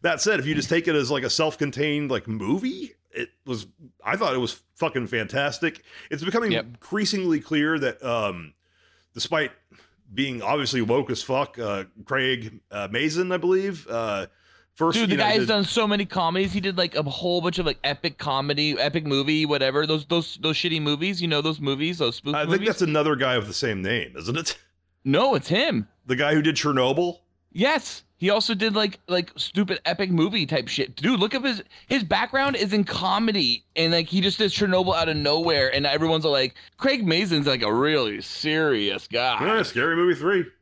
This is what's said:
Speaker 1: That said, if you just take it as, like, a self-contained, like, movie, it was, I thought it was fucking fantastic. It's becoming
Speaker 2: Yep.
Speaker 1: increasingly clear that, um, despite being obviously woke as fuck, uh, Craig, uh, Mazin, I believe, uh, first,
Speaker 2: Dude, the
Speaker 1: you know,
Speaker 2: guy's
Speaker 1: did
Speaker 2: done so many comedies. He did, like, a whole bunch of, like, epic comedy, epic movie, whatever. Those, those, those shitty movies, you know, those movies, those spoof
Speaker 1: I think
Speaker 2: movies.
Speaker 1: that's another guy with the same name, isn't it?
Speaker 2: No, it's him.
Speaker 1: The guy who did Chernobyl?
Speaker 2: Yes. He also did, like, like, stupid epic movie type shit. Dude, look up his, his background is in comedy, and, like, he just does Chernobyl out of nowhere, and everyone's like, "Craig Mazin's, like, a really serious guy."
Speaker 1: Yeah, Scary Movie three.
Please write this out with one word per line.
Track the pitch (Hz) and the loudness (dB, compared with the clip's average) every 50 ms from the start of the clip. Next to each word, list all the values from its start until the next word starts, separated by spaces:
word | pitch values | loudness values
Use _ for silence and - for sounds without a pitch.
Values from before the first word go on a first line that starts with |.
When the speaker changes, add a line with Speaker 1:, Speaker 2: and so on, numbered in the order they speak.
Speaker 1:
That | - 170 160 135 | 0 0 0 0
said, | - 208 214 165 | 2 0 2 0
if | 131 | 0
you | 151 156 | 0 -2
just | 143 135 - | -2 0 0
take | 165 170 165 | 0 0 2
it | 175 160 | 2 2
as, | 147 135 120 | 2 2 0
like, | 147 135 123 | -2 -2 0
a | 123 | -2
self-contained, | - - 160 156 - - 151 143 120 127 147 156 147 147 147 135 | 0 0 0 0 0 -2 -4 -4 -2 -2 -2 0 0 -2 -2 -2
like, | 127 101 - 117 | -2 -4 -2 -4
movie, | 110 110 98 104 143 190 226 254 359 381 330 - - _ _ _ | -6 -4 0 0 0 0 0 -4 -6 -6 -12 -14 -14 _ _ _
it | - - 120 - _ _ _ | -10 -10 -10 -10 _ _ _
was, | 139 123 107 95 - _ _ 165 127 _ _ - | -8 -8 -8 -8 -14 _ _ -20 -20 _ _ -4
I | 104 143 | -4 -2
thought | 196 226 156 131 | 0 0 0 0
it | 127 | 0
was | 123 117 - - _ _ _ | 0 -2 -4 -10 _ _ _
fucking | - 165 156 - 131 120 101 | -4 -4 -2 -2 -2 -4 -2
fantastic. | 123 117 107 - 123 139 139 143 - - 170 160 156 - _ - - - - - | -2 -2 -2 -2 -2 -2 -2 -2 -2 -2 -4 -4 -4 -6 _ -20 -20 -20 -10 -10
It's | 156 143 160 | -8 -6 -4
becoming | 190 196 233 233 220 | -2 -2 0 0 0
Speaker 2:
Yep. | 117 113 110 | 0 -2 -2
Speaker 1:
increasingly | 117 120 - - - - 208 208 196 214 196 185 175 160 147 | -6 -14 -20 -12 -6 -2 -2 0 0 0 0 0 0 0 0
clear | 147 - 160 151 147 156 160 147 | 0 -2 0 0 2 2 0 0
that, | 139 127 - - 135 | 0 -2 -4 -4 -4
um, | 127 117 117 107 101 92 87 82 76 _ _ _ _ _ _ _ _ _ _ _ _ _ | -2 -2 0 -2 -2 -4 -6 -12 -16 _ _ _ _ _ _ _ _ _ _ _ _ _
despite | 110 - - 165 156 151 123 - _ _ _ _ _ - _ _ _ _ - 101 | -8 -6 -2 0 -2 -2 -2 -6 _ _ _ _ _ -20 _ _ _ _ -10 -4
being | 110 135 139 127 117 | -4 -2 -2 -4 -4
obviously | 98 104 143 151 139 110 135 127 | -2 0 0 0 0 0 0 0
woke | 113 110 117 139 135 - | 2 2 2 2 2 0
as | 120 - | -4 -6
fuck, | - - 127 135 139 - - 120 | -4 -2 -2 -2 -2 -4 -6 -8
uh, | 117 104 101 98 95 - _ 113 101 | -4 -4 -4 -4 -6 -10 _ -20 -8
Craig, | - 131 135 131 131 131 120 113 110 107 110 _ _ | -4 -2 0 0 0 0 -2 -4 -12 -14 -18 _ _
uh, | - 104 101 95 | -8 -8 -6 -4
Mazin, | 104 120 147 156 151 175 185 180 | -2 0 0 0 0 0 -2 0
I | 180 | -2
believe, | 175 165 180 185 190 196 202 185 151 147 - | -2 2 2 2 2 2 -2 -6 -8 -10 -6
uh, | 113 117 113 110 101 98 92 - _ _ _ _ _ - _ _ _ | -6 -4 -2 -2 -2 -4 -6 -8 _ _ _ _ _ -20 _ _ _
first, | - 160 165 170 220 | 0 0 2 2 2
Speaker 2:
Dude, | 233 190 | 2 2
the | |
Speaker 1:
you | 170 - | 2 2
know, | 214 | 2
Speaker 2:
guy's | 208 214 220 | 2 2 2
Speaker 1:
did | 127 220 | 2 2
Speaker 2:
done | 220 208 196 | 2 0 0
so | - - 240 220 | 0 0 0 2
many | 208 208 202 202 | 2 0 0 -2
comedies. | - - 190 170 165 170 185 196 190 | -2 -2 0 0 0 0 0 -2 0
He | 180 202 | -2 -2
did, | 180 196 185 185 | -2 -2 0 0
like, | 180 175 - | -2 0 -2
a | 147 | -4
whole | 151 139 135 - 170 180 175 180 | -4 -4 -6 -4 -2 0 0 0
bunch | 165 180 170 - | 0 -2 -2 0
of, | 170 | -2
like, | 151 135 - - | -2 -4 -2 -4
epic | 143 143 - - 165 - - | -4 -4 -2 -6 -8 -6 -4
comedy, | - 147 135 135 139 143 143 143 151 151 143 - | -4 -2 -2 -2 0 -2 0 0 0 0 0 0
epic | 127 147 143 170 156 | -2 0 0 -2 -2
movie, | 147 139 139 135 143 156 156 156 | 0 0 0 2 2 0 0 2
whatever. | 147 147 143 135 131 131 147 156 | 2 2 2 2 2 2 2 2
Those, | 151 156 156 143 | 2 0 -2 0
those, | - 175 170 160 - - - | 0 0 0 0 -2 -10 -4
those | - 160 151 | -2 -2 -2
shitty | - - 175 160 160 | 0 0 -2 -2 0
movies, | 151 147 147 143 165 196 202 170 | 0 0 0 0 0 -2 -2 -2
you | 175 165 | -2 0
know, | 156 147 | 0 2
those | 143 160 156 147 | 0 0 -2 -2
movies, | 147 139 139 135 151 170 180 165 | -2 -2 0 0 -2 -2 0 0
those | 151 117 113 | -2 -2 -2
spoof | - - 143 139 | -4 -6 -2 -2
Speaker 1:
I | 151 | 0
think | 151 165 | 2 2
Speaker 2:
movies. | 175 196 202 220 | 2 2 2 0
Speaker 1:
that's | 202 - | 0 2
another | 185 156 151 151 147 156 147 | 0 2 2 2 2 2 2
guy | 127 135 131 127 120 | 2 2 2 2 0
with | 104 | -2
the | 107 92 | -2 -6
same | - - 113 107 95 | -4 -2 -2 -2 -2
name, | 92 98 117 113 76 62 62 | -2 -2 -2 -2 -2 -6 -10
isn't | 73 82 104 127 | -8 -6 -4 -4
it? | 160 160 - - - _ _ _ _ _ _ _ _ _ | -2 -4 -4 -6 -8 _ _ _ _ _ _ _ _ _
Speaker 2:
No, | 135 139 170 247 277 - | 2 2 4 4 4 2
it's | - - - | 0 0 0
him. | 170 208 277 330 240 117 104 _ _ _ _ | 0 2 2 2 0 -2 -4 _ _ _ _
Speaker 1:
The | - 127 | -4 0
guy | 127 143 147 156 | 0 2 4 4
who | 151 | 4
did | 151 160 156 | 4 2 0
Chernobyl? | - - 147 139 131 123 131 139 160 175 175 170 - _ _ _ _ _ _ | 2 0 2 2 4 2 4 2 2 0 -2 -2 -8 _ _ _ _ _ _
Speaker 2:
Yes. | _ 170 214 277 320 285 - - - - _ _ _ | _ 0 2 2 2 0 -2 -6 -12 -14 _ _ _
He | _ 170 185 | _ 2 2
also | 208 - - - 226 | 2 2 2 0 0
did, | 185 220 226 202 | 0 0 0 2
like, | 214 214 202 180 - _ - | 2 0 0 -2 -8 _ -2
like, | 180 180 170 - - | -2 -2 -2 -4 -8
stupid | 143 - - - 190 208 185 190 - _ | -8 -8 -2 0 0 0 0 -2 -4 _
epic | 165 170 - 202 185 | -4 -2 0 0 0
movie | 180 165 160 196 208 214 151 | 2 2 2 2 2 -2 -2
type | 131 160 139 120 98 | 0 -2 -2 -2 -2
shit. | - - 135 127 - | -2 -2 -2 -4 -4
Dude, | - 139 214 262 196 | -2 0 0 2 2
look | 190 214 - | 0 0 0
up | 262 254 | -2 -2
his, | 277 233 196 - _ - - - _ | -2 -4 -4 -8 _ -20 -20 -4 _
his | 247 277 208 | -2 -2 0
background | 156 202 190 226 247 - 269 269 277 269 | 0 0 0 0 0 0 0 0 0 0
is | - 202 196 | 0 -2 0
in | 202 208 196 | 2 0 0
comedy, | - - - 175 185 190 208 226 226 208 202 147 120 120 - _ _ _ | 0 -2 -2 0 0 2 2 2 0 2 2 0 0 0 -4 _ _ _
and, | 160 165 165 | 0 2 2
like, | 170 170 165 | 2 2 0
he | - 175 196 | 0 0 0
just | 208 196 190 - | 0 0 2 2
does | 220 190 - | 0 0 2
Chernobyl | - 208 190 185 185 185 180 180 | 0 2 4 4 4 4 2 2
out | 165 165 160 | 2 2 0
of | 156 | 0
nowhere, | 151 147 143 147 165 165 170 160 143 131 131 123 | 0 2 2 2 2 2 2 4 4 2 2 2
and | 139 143 | 0 0
everyone's | 143 139 151 160 165 165 160 156 | 2 2 2 2 2 2 2 2
like, | 156 143 135 131 127 - - - - _ | 2 2 2 2 0 -4 -10 -20 -20 _
"Craig | _ - 269 277 247 214 | _ 0 0 2 2 2
Mazin's, | 175 160 175 208 185 170 151 143 143 | 2 2 2 2 2 0 2 2 2
like, | 135 120 | 0 2
a | 113 104 107 | 2 2 2
really | 120 139 151 156 143 123 107 104 110 | 2 4 4 4 2 2 0 -2 -6
serious | - - - - - 156 151 160 160 147 131 107 104 101 95 98 - - | -8 -10 -10 -6 -2 0 0 2 2 2 2 2 2 0 -2 -4 -6 -4
guy." | 104 117 123 127 120 107 131 | -2 0 0 0 0 0 0
Speaker 1:
Yeah, | 190 220 226 190 | 0 2 0 0
Scary | - - 120 135 160 165 | -2 -2 0 0 0 2
Movie | 170 175 180 170 | 2 2 2 2
three. | 131 147 180 202 185 160 - _ _ | 2 0 0 0 0 0 -4 _ _